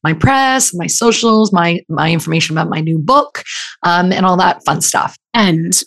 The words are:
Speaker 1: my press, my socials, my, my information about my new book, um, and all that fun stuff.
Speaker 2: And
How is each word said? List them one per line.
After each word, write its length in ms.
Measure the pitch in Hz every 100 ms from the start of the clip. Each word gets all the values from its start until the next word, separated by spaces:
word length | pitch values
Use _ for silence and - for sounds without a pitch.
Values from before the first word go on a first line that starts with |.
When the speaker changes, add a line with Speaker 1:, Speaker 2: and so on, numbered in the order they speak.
Speaker 1:
my 100 | 156
press, 580 | 160 254 269 262 262 -
my 140 | 175 170
socials, 680 | - 233 220 233 220 214
my, 280 | 190 170 170 -
my 220 | 151 160
information 440 | 165 165 165 160 160
about 140 | 165
my 100 | 160
new 200 | 160 160
book, 440 | 151 277 277 - - - - -
um, 300 | 175 175 180
and 100 | 185
all 140 | 185 180
that 260 | 185 - -
fun 160 | 160
stuff. 360 | - - - - _ 233
Speaker 2:
And 440 | 196 160 170 185